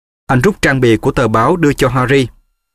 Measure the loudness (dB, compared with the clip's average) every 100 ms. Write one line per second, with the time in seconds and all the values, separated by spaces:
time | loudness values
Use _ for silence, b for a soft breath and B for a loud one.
0 | _ _ -4 0 0 0 -2 0 2 2
1 | 0 -2 0 0 0 0 0 0 -2 -2
2 | 0 0 -2 -8 _ _ _